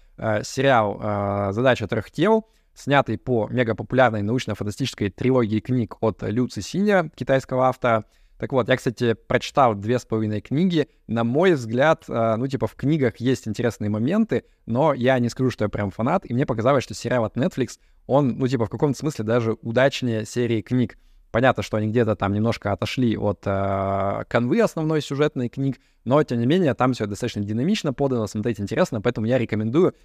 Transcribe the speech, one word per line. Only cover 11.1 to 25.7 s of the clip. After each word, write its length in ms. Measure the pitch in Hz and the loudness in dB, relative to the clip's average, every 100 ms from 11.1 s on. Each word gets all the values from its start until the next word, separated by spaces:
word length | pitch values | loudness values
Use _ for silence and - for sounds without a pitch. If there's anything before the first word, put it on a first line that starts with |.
| 113 | -2
мой 300 | 117 135 190 | 0 2 4
взгляд, 520 | 151 113 120 151 160 - | 2 0 2 2 2 -2
э, 280 | 120 113 110 | -2 0 0
ну, 100 | 135 | -2
типа, 200 | 131 113 | -2 -4
в 80 | |
книгах 440 | - 131 160 127 - | -2 -2 2 0 0
есть 280 | 120 127 113 | 0 0 -2
интересные 420 | 104 120 - 104 | -2 -2 -2 -4
моменты, 560 | 107 120 202 220 123 - _ - | -2 0 0 0 -2 -4 _ -4
но 280 | 120 156 | 0 2
я 240 | 135 123 131 | 2 2 2
не 100 | 120 | 0
скажу, 220 | - 131 | 0 -2
что 140 | - | 0
я 40 | 107 | -4
прям 220 | - 101 | -2 -6
фанат, 380 | - 117 185 - | -2 -2 -2 -2
и 60 | |
мне 100 | 120 | -2
показалось, 400 | 147 113 113 139 | -2 0 2 2
что 100 | - | -2
сериал 300 | 104 117 123 | -8 -2 0
от 120 | 110 - | 0 -2
Netflix, 420 | 123 - 123 - _ _ - | -2 -2 -6 -6 _ _ 0
он, 320 | 131 139 110 | 2 2 0
ну, 100 | 131 | 0
типа, 180 | 127 110 | 0 -2
в 40 | |
каком-то 280 | 113 151 131 | 0 -2 0
смысле 260 | 147 - | -4 -4
даже 280 | 107 120 113 107 | 0 0 0 -4
удачнее 640 | - 117 135 - 123 113 - | -2 2 2 2 -2 -4 -4
серии 340 | 123 120 113 | -2 0 -2
книг. 380 | - 127 120 - _ _ _ | 0 0 0 -4 _ _ _
Понятно, 320 | 113 127 117 | 2 4 2
что 160 | 98 113 | -2 -2
они 100 | 107 | 0
где-то 260 | 113 110 | 2 2
там 200 | 104 98 | 0 0
немножко 380 | 101 113 107 104 | 0 0 -2 -4
отошли 440 | 98 107 - 123 107 | -4 -4 0 0 0
от, 260 | 107 101 - | -2 -2 -2
э, 800 | 98 98 98 98 98 98 107 - | -2 -2 -2 -2 0 -2 -4 -2
канвы 320 | 120 120 202 | -2 0 2
основной 400 | 214 - 156 156 | 0 0 -2 -2
сюжетной 480 | - 139 147 - 120 | -2 -2 -2 0 -6
книг, 300 | - 135 | -2 -4